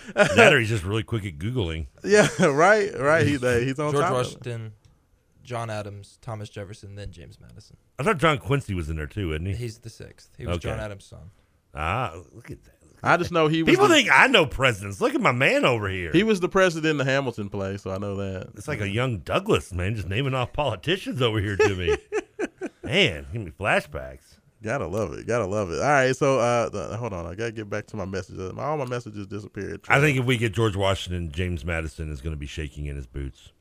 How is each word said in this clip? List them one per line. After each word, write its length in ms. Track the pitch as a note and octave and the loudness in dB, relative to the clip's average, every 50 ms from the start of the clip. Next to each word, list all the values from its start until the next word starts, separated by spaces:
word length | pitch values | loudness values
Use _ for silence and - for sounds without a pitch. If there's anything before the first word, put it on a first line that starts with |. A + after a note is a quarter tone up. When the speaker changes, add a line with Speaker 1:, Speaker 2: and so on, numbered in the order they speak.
| - - - | -18 -2 2
Speaker 1:
That 380 | - G3+ - D5 - A3+ - D#3+ | 2 2 4 6 8 8 8 8
or 60 | C3 | 6
he's 100 | A2+ G#2 | 4 2
just 140 | A#2 G#2 E2 | 0 -2 -2
really 200 | F#2+ G#2 A2+ - | -2 -2 -2 -2
quick 220 | - A#2+ A2+ F2+ | -2 -4 -4 -4
at 120 | G#2 D#2 | -6 -8
Googling. 500 | C#2+ E2+ A2+ B2+ C3 F#2+ E2 D#2+ D#2+ D#2 - - | -6 -6 -4 -2 -2 -2 -2 -4 -6 -8 -10 -12
Speaker 2:
<laughs> 80 | _ - | _ 0
Yeah, 240 | G3 G3+ G#3+ G#3+ - - - F#3+ | 4 6 6 6 6 4 2 2
right, 440 | D#3+ C3+ C#3+ E3 G3 G#3+ G#3+ G3+ F3+ - - | 4 6 6 6 6 6 6 2 0 -2 0
right. 260 | B2+ C#3+ D#3 E3 D3+ | 2 4 4 4 4
He, 80 | D3 D3 | 2 2
uh, 220 | C3+ B2 B2 B2 A#2 | 2 2 2 2 2
he's 180 | A#2+ C3+ C3 C#3+ | 2 0 -2 -2
on 120 | D3+ D3+ | -2 0
Speaker 3:
George 120 | C#3 C#3+ D3+ | 0 2 2
Speaker 2:
top 80 | - B2+ | 2 2
of 20 | |
it. 20 | |
Speaker 3:
Washington, 560 | B2 G2+ - - - A#2+ A#2+ A#2 A2+ A2+ G#2+ G#2+ _ _ _ _ _ _ _ _ _ _ _ _ _ - | 0 -2 -4 -6 -10 -10 -10 -10 -10 -10 -12 -16 _ _ _ _ _ _ _ _ _ _ _ _ _ -12
John 260 | - B2 A#2 A#2 A2 | -10 -8 -6 -6 -6
Adams, 480 | G#2+ G#2+ G2+ G#2 G2 G2+ F#2+ - - _ | -6 -6 -8 -8 -12 -14 -16 -20 -20 _
Thomas 280 | - A#2+ A2+ G#2+ G#2+ - | -12 -10 -10 -10 -10 -12
Jefferson, 460 | - G#2+ G2+ F#2 G#2+ - - G2 G2 | -12 -12 -12 -12 -14 -16 -18 -16 -14
then 160 | G2+ G2+ G2 | -12 -12 -12
James 260 | F#2+ F2 D2+ - - - | -14 -16 -18 -20 -20 -20
Madison. 380 | - A#1+ - G#2+ - - - - _ _ _ - | -20 -20 -20 -20 -20 -20 -20 -20 _ _ _ -2
Speaker 1:
I 40 | C#3+ | 0
thought 140 | G#3 A3 | 0 2
John 200 | C#3+ C#3 D#3+ D3+ C3 | 4 4 2 2 2
Quincy 340 | - - C#3 C#3 - - F#2+ | 0 0 0 0 0 -2 -4
was 160 | F2 E2 D2+ | -4 -4 -4
in 60 | D#2+ | -6
there 100 | D#2 D2+ | -6 -8
too, 240 | C#2+ - G#2+ G2 E2 D#2 | -8 -6 -4 -4 -4 -4
isn't 120 | D#2 E2 | -4 -4
he? 80 | G2 G2 | -4 -6
Speaker 3:
He's 260 | A#2+ B2 A#2 A2 - | -6 -6 -10 -12 -14
the 100 | - A2+ | -16 -18
sixth. 400 | - - - - - - - _ _ | -18 -18 -18 -20 -20 -20 -20 _ _
He 100 | - - | -10 -6
was 100 | - F2 | -6 -4
Speaker 1:
Okay. 120 | F2 - A#2 | -4 -4 -6
Speaker 3:
John 100 | A2 A2 | -6 -6
Adams' 260 | G#2+ G#2 G2+ F#2+ - | -8 -10 -12 -14 -18
son. 240 | - - D#2+ D#2 F#2 - _ _ _ _ _ _ _ - | -20 -20 -20 -20 -20 -20 _ _ _ _ _ _ _ -8
Speaker 1:
Ah, 380 | C#2 D#2 E2 G2 B2 B2+ F#2+ D#2+ F2 E2+ - C#2+ | -6 -4 -2 -2 -2 -4 -4 -6 -10 -18 -20 -20
look 160 | A2 A#2+ - | -20 -16 -16
at 140 | C3+ - _ | -16 -18 _
that. 100 | _ _ _ _ _ _ _ - | _ _ _ _ _ _ _ 0
Speaker 2:
I 140 | B2+ D#3 | 2 2
just 140 | F3 E3+ - | 2 2 0
know 160 | F3 E3 D#3+ | 2 2 2
he 140 | D3+ D#3+ E3 E3 | 4 2 2 4
was 80 | - | 6
Speaker 1:
People 160 | D#4+ F#4 G4+ | 6 6 8
Speaker 2:
the 80 | G4 E4 | 8 8
Speaker 1:
think 140 | D4 A3+ E3 | 6 6 8
I 160 | C#3 C#3 G3+ | 8 8 8
know 180 | C4 C4+ G3+ D#3+ | 8 8 6 4
presidents. 520 | C3 - - C3+ C3 A2+ F2+ G2+ G2+ G2 - | 4 2 2 2 2 2 0 -4 -8 -4 -2
Look 120 | G3 C4 C4+ | 0 0 2
at 80 | D#4+ | 2
my 100 | G#3 D3+ | 2 2
man 340 | B2+ A#2+ C3+ E3 B3 C#4+ F#3+ | 4 4 4 4 4 4 4
over 220 | D3+ B2 A2+ G#2 | 2 2 2 0
here. 240 | F#2+ F#2+ F#2 F2 D#2+ - | -2 -2 -4 -2 0 2
Speaker 2:
He 100 | E3+ G#3+ | 2 4
was 160 | A3 G#3+ F3+ | 4 2 2
the 100 | F3 F3 | 0 0
president 400 | - F#3+ F#3 F#3 D#3+ E3 D#3 D#3+ | 4 4 4 4 4 2 0 0
in 60 | D#3 | 0
the 80 | C#3+ C3 | 0 0
Hamilton 440 | C3+ C3 C#3 C#3 B2 - - G#2 G2 | 0 0 0 0 -2 -4 -6 -8 -6
play, 280 | - G2+ G2 F#2+ G2 | -6 -6 -4 -4 -6
so 140 | G2+ - G2+ | -6 -6 -8
I 60 | F#2+ F#2+ | -6 -6
know 160 | G2+ G2+ G2 | -6 -6 -6
that. 340 | G2 G2 G2 F#2+ F#2 - - - | -6 -6 -6 -8 -8 -10 -12 -16
Speaker 1:
It's 120 | G#2+ G#2 | -12 -8
like 140 | - D3 G#2+ | -8 -6 -4
a 80 | G#2 G2 | -4 -2
young 300 | G2 A2+ B2+ C3 A#2 F2+ | -2 0 0 -2 -2 -4
Douglas, 520 | - - - F3 G3 A3 E3 F#2 - - F2+ | -4 -4 -4 -2 0 2 0 0 0 -4 -6
man, 220 | E2+ F2 G2 A#2 | -4 -4 -4 -4
just 120 | G#2+ F#2 | -4 -4
naming 260 | E2 F#2+ A2+ C#3+ C3+ C3 | -4 -4 -2 -2 -2 -2
off 180 | C3 A#2+ - - | -2 -4 -4 -2
politicians 680 | - D3 C3 G#2+ F#2+ - D3 F#3 G3 - C4 A3 B2 | -2 -2 -2 -2 -2 -2 -2 -2 -2 -4 -6 -2 0
over 180 | B2+ A2+ G#2+ G#2+ | 0 2 2 0
here 180 | G2 G#2 G2+ | 0 0 2
to 180 | - G#4+ - F#2+ | 2 2 2 2
me. 200 | F#2 F2+ E2+ A4 - - _ G#4 G#4+ - - _ - - | 0 0 0 -2 -2 -4 _ -6 -6 -6 -8 _ -8 -8
Speaker 2:
<laughs> 400 | - - - F#4+ C#4 - _ - | -8 -8 -10 -12 -12 -12 _ -6
Speaker 1:
Man, 420 | - C3 G3 F#3+ B2 E2 D2 C#2+ C#2+ | -2 2 2 2 2 0 -4 -8 -10
give 100 | F2+ A#2 G#2 | -10 -10 -10
me 80 | D#2+ | -10
flashbacks. 840 | - - F#2+ A2+ D#3+ G3 - - - C#2+ C2 C2 C2+ - _ _ _ _ _ _ _ _ G2+ | -10 -4 -2 0 0 0 -2 -4 -10 -12 -12 -12 -16 -18 _ _ _ _ _ _ _ _ -6
Speaker 2:
Gotta 220 | G#2+ A#2+ C#3 G2 | -6 -4 -4 -4
love 280 | D#2+ F2 A2 G#2 D#2+ B1 | -4 -4 -4 -4 -4 -6
it. 120 | G#1+ G#1+ | -6 -4
Gotta 200 | - A2+ A#2+ G#2+ | -2 -2 -2 -2
love 260 | F2+ G2 G#2+ G#2 E2+ | -2 -2 -2 -2 -2
it. 100 | D#2+ C#2 | -2 0
All 60 | F#2 C3+ | 2 2
right, 260 | D3 C#3 B2+ C3 C3 | 4 4 4 2 2
so, 240 | - D#3 C#3 C3+ B2 | 2 2 2 2 2
uh, 300 | A2+ A#2+ A#2+ A#2+ A2 D#2 | 2 2 2 2 0 0
th-, 300 | - G2+ D2 G#1+ - A2 | -2 -6 -6 -6 -6 -6
hold 140 | B2 A2+ G2+ | -6 -6 -6
on. 120 | E2+ E2+ | -8 -8
I 80 | E2+ F2+ | -8 -8
gotta 180 | F#2+ A#2 A#2 | -6 -6 -6
get 160 | A2 A2 G#2+ G2+ | -6 -8 -8 -6
back 180 | A2 G#2 G#2+ | -8 -8 -8
to 80 | - - | -8 -8
my 100 | G#2+ F2+ | -8 -6
messages. 480 | F#2+ G2 F#2 F#2 - F#2+ F#2+ F#2 F#2 G2 | -6 -6 -6 -8 -8 -10 -10 -8 -8 -8
My, 100 | A2 A#2+ | -6 -6
all 140 | C#3 D#3 | -4 -4
my 80 | D3+ C3 | -4 -4
messages 400 | B2 B2 A#2+ - A2 G#2 G#2 G2+ | -4 -6 -8 -8 -10 -12 -12 -10
disappeared. 560 | G2 G2+ G2+ G#2 - - G#2 F#2+ F2 F2+ F2+ - | -10 -10 -10 -10 -10 -10 -10 -8 -8 -10 -6 0
Speaker 1:
I 120 | - A2+ C#3 | 2 4 4
think 200 | C#3+ D#3 C3+ C3 | 4 4 2 2
if 60 | B2 | 2
we 120 | B2 C3 | 2 2
get 160 | A2+ A#2 A2+ F2 | 2 0 0 0
George 220 | A2+ A2+ A2 F2+ | 0 0 0 2
Washington, 560 | G2 G2 F#2+ G2 - - F2+ F2+ F2 E2+ E2 | 2 2 2 2 0 -2 -4 -6 -4 -4 -4
James 340 | C#2+ D#2+ F#2 F2 F2+ E2 D#2 | -4 -4 -2 -2 -2 -4 -4
Madison 460 | E2+ E2+ E2 D#2+ D#2 - - D#2+ D2+ | -4 -4 -4 -4 -6 -8 -8 -8 -8
is 100 | D2+ C2+ | -8 -8
gonna 140 | C#2 D#2+ D#2 | -6 -8 -6
be 100 | D2 D2 | -6 -8
shaking 380 | D2 - - D#2 C#2+ - D2 D2 | -10 -8 -8 -8 -8 -8 -8 -8
in 100 | D2 C#2 | -8 -8
his 120 | C#2 C2+ | -8 -10
boots. 440 | - - C#2+ C#2 C2 - - - - _ _ | -10 -10 -10 -8 -10 -10 -14 -20 -20 _ _